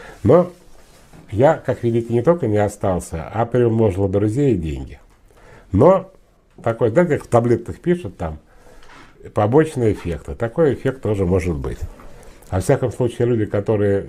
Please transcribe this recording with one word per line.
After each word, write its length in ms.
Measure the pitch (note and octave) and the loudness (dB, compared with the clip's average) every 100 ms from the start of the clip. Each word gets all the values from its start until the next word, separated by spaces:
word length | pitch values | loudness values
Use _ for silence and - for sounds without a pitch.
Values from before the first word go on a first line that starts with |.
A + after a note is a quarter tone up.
| - - | -20 -2
Но 280 | - E3 F3+ - - - - - - - - | 4 4 4 -6 -20 -20 -20 -20 -20 -20 -8
я, 240 | G2 C#3+ | 2 2
как 280 | D3+ - - | 2 -2 -4
видите, 300 | A#2+ A#2 A#2 | -2 -2 0
не 100 | A#2 | 0
только 240 | A#2+ F3 A#2+ | 2 2 2
не 120 | G#2 | 0
остался, 680 | G#2 - G2+ F2+ - E2 - | 0 -2 -2 -2 -4 -10 -6
а 140 | G#2+ A#2 | -4 -2
приумножил 600 | B2 A#2+ A2+ A2 F#2 G2 | 2 2 2 2 2 0
друзей 460 | F#2+ G#2+ A#2 C#3+ | 0 0 0 0
и 40 | G2+ | 0
деньги. 420 | D#2 C2+ B1+ - - _ _ _ - - - | -2 -8 -10 -16 -20 _ _ _ -20 -20 -2
Но 380 | F#2 D#3 F#3+ F#3 - _ _ _ - | 4 6 4 0 -16 _ _ _ -8
такой, 280 | - F#3 D#3+ | -6 -2 0
да, 160 | B2+ F3 | 2 2
как 180 | B2+ | 0
в 40 | - | 0
таблетках 500 | A#2 A#2+ A#2 A#2 A#2 | 2 2 0 -2 -6
пишут, 380 | E3+ F3 G2+ - | -2 -2 -4 -8
там, 200 | E2+ D2+ - - - - - - - - - | -8 -10 -16 -20 -20 -20 -20 -20 -20 -20 -8
побочные 600 | - G#2+ C#3 D#3 B2+ A2+ | -2 2 4 2 0 -2
эффекты. 400 | G2 F2 D#2 - | -2 -6 -10 -10
Такой 400 | D2+ A#2 - D#3 | -8 -4 0 0
эффект 260 | A2 C3+ C3+ | 0 -4 -4
тоже 240 | G#2 G2+ | -2 0
может 320 | F2+ F#2+ F2 D2+ | 2 0 0 -4
быть. 220 | C#2 A#1+ - - - - - - - | -6 -8 -10 -12 -20 -20 -20 -20 -6
Во 100 | F2+ | -4
всяком 320 | F#2 C3 B2 | 0 0 -2
случае, 360 | - B2 - A#2+ | -2 -4 0 0
люди, 180 | A#2+ G#2 | 0 -2
которые 640 | G#2 G2+ G#2+ G2+ G2 | -2 0 0 2 0